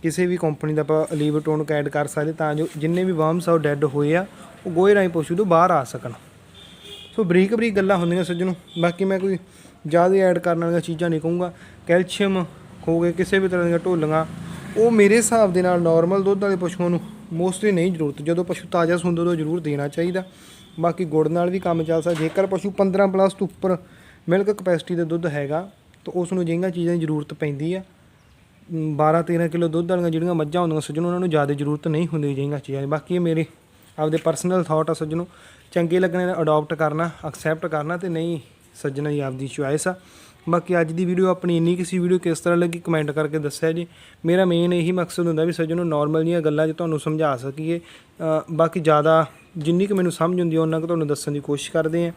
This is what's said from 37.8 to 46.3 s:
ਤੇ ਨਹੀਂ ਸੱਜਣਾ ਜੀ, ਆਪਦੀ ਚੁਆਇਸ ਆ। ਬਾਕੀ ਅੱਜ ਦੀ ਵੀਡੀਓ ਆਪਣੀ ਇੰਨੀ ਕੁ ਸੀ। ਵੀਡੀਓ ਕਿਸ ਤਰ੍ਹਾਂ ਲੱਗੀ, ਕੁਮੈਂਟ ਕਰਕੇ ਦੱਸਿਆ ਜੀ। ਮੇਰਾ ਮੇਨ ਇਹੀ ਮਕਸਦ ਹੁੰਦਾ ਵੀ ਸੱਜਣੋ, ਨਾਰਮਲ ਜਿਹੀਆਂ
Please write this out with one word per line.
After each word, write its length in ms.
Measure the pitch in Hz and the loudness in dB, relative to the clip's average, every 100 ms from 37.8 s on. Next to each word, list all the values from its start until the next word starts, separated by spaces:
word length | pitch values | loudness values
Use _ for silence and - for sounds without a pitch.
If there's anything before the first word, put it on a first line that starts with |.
| 147 175 | -4 -6
ਤੇ 120 | 185 | -4
ਨਹੀਂ 300 | 160 165 165 - _ _ - | -4 -4 -6 -10 _ _ -8
ਸੱਜਣਾ 280 | 147 139 147 | -8 -4 -4
ਜੀ, 100 | 147 | -2
ਆਪਦੀ 280 | 135 131 135 | -4 -6 -10
ਚੁਆਇਸ 400 | 120 139 151 185 | -4 -2 0 -2
ਆ। 60 | 180 - - - - - | -6 -14 -20 -20 -14 -2
ਬਾਕੀ 320 | 170 170 175 | -2 2 0
ਅੱਜ 120 | 165 | 0
ਦੀ 120 | 165 | 0
ਵੀਡੀਓ 220 | 180 180 185 | 0 2 2
ਆਪਣੀ 300 | 180 180 170 | 2 0 2
ਇੰਨੀ 200 | 165 180 | 2 0
ਕੁ 80 | |
ਸੀ। 140 | 175 185 | -2 0
ਵੀਡੀਓ 200 | 175 185 | 2 2
ਕਿਸ 220 | 175 160 | 0 -2
ਤਰ੍ਹਾਂ 180 | 175 175 | 2 2
ਲੱਗੀ, 200 | 175 170 | 2 -2
ਕੁਮੈਂਟ 320 | 170 160 151 | -2 0 0
ਕਰਕੇ 280 | 147 151 156 | -2 -2 -2
ਦੱਸਿਆ 340 | 147 - 160 | -4 -2 -2
ਜੀ। 140 | 165 170 - - - | -2 -8 -14 -20 -6
ਮੇਰਾ 200 | 165 175 | 0 2
ਮੇਨ 280 | 190 170 175 | 4 2 2
ਇਹੀ 200 | 175 165 | 2 0
ਮਕਸਦ 340 | 180 170 - 170 | 0 -2 -2 -2
ਹੁੰਦਾ 180 | 156 | 0
ਵੀ 80 | 165 | 0
ਸੱਜਣੋ, 320 | 160 160 170 | -2 -2 -2
ਨਾਰਮਲ 400 | 170 151 151 156 | -2 0 0 0
ਜਿਹੀਆਂ 160 | 160 | 0